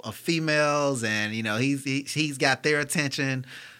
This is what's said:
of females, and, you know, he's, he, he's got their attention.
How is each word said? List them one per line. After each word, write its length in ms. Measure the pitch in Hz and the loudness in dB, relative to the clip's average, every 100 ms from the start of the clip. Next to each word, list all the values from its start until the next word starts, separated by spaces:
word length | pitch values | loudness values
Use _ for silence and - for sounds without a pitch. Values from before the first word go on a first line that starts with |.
of 120 | 113 - | -10 -6
females, 880 | - 165 160 151 147 147 143 131 | -2 0 2 2 4 2 2 0
and, 300 | 110 107 107 | 0 0 0
you 100 | 110 | -2
know, 140 | 110 110 | -2 0
he's, 260 | 135 139 | 2 0
he, 180 | 135 139 | -2 -4
he's 380 | 139 147 156 135 | -2 -2 -2 2
got 240 | 143 131 | 2 4
their 160 | 151 147 | 2 0
attention. 640 | 143 160 143 - 135 131 127 - - | 0 -2 -2 -2 -2 -2 -6 -14 -18